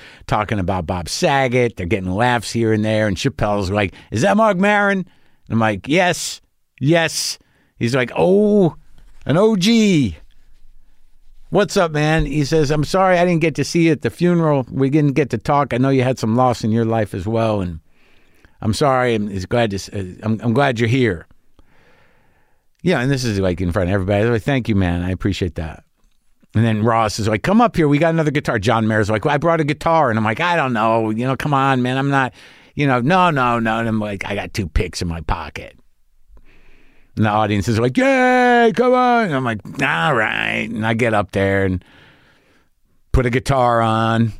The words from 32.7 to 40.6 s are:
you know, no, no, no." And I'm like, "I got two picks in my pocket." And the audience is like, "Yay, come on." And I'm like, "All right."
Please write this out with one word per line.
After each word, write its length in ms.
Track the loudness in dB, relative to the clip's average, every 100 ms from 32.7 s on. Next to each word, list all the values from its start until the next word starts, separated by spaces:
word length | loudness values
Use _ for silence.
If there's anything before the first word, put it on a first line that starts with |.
you 140 | -2 0
know, 140 | 2
no, 280 | 2 4 2
no, 300 | 2 0 0
no." 200 | 0 -2
And 80 | -2
I'm 120 | -2
like, 260 | -4 -6 -6
"I 80 |
got 200 | -8 -6
two 140 | -6 -2
picks 340 | -2 -2 -6
in 60 | -6
my 140 | -6
pocket." 560 | -6 -6 -6 -14 -18 -20 -20 _ _ _ -20 -20 -20 -20 -20 -20 -20 _ -14 -2
And 80 | 0
the 40 |
audience 380 | 2 0 0 0
is 120 | 0
like, 180 | 0 2
"Yay, 760 | 2 2 2 4 4 4 4 2
come 180 | 2
on." 320 | 4 2 2 0
And 100 | -2
I'm 80 |
like, 160 | -4 -6 -8 -4
"All 320 | -2 0 0
right." 560 | 0 0 -2 -4 -4